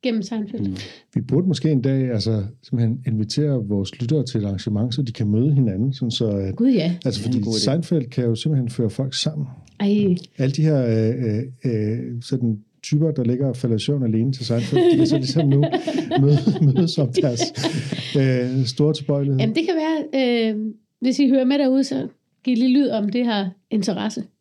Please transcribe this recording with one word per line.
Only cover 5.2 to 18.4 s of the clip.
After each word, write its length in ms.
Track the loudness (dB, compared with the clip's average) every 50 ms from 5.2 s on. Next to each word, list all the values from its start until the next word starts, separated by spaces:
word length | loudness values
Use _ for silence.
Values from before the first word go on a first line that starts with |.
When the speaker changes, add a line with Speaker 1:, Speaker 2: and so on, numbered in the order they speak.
| 0 2
Speaker 3:
møde 220 | 2 2 4 4 4
hinanden, 380 | 4 2 2 2 0 0 -2
sådan 180 | -2 -2 -4 -4
så 160 | -2 0 0 0
at 280 | 0 0 -2 -4 -2
Speaker 1:
Gud, 120 | 0 2 2
ja. 220 | 4 2 2 0 -2 -2 -2
Speaker 3:
altså, 160 | -4 -4 -2
Speaker 2:
Det 60 | -2
er 20 | -2
en 40 | 0
Speaker 3:
fordi 100 | 0 0
Speaker 2:
god 80 | 0 -2
idé. 40 | 0
Speaker 3:
Seinfeld 460 | 0 0 0 0 0 0 -2 -2 -2 -2
kan 140 | -4 -2 0
jo 100 | 0 0
simpelthen 340 | 0 0 0 0 0 0 -2
føre 220 | -2 -2 -2 -2
folk 240 | -2 -4 -6 -4 -4
sammen. 320 | -4 -4 -4 -4 -6 -8 -8 -10 -20 -20 -20 _ _
Speaker 1:
Ej. 360 | 0 0 2 2 2 2 0 0 -2 -12 _ -2
Speaker 3:
Alle 140 | -2 0
de 100 | 2 2
her, 240 | 2 2 2 2 2
øh, 560 | 2 2 2 2 2 0 0 -2 -2 -2 -2 -4 -6 -12 -6 -4
øh, 80 | -2
øh, 500 | -2 0 -2 -2 -2 -4 -6 -8 -10 -10
sådan 360 | -6 -4 -4 -2 0 -2 -2 -4 -8 _ _ _
typer, 280 | -6 -2 0 2 2 0
der 140 | 0 0 0
ligger 220 | 0 0 0 0
og 100 | -2 -2
falder 200 | -2 -2 0 0
i 40 | 0
søvn 220 | 0 -2 -2 0 0
alene 280 | 0 0 0 0 0
til 140 | -2 -4 -4
Seinfeld, 500 | -2 -2 -2 0 2 2 4 4 6 6
de 60 | 4
er 20 | 4
så 100 | 4 2
ligesom 320 | 0 0 0 0 2 2 4
nu 160 | 4 4 2 2 0 -2 -4 -2
Speaker 1:
<laughs> 320 | -4 -4 -4 0 2 4
Speaker 3:
møde-, 420 | 4 6 4 4 4 2 2 4 4 4 4
mødes 240 | 4 2 2 2 0
om 140 | -2 0
deres, 280 | 0 0 0 0 0 -2 -4 -4 -4 -4 -4 -4 -4 -4 -6 -6 -8 -8 -8 -2 0 2
øh, 480 | 2 2 2 2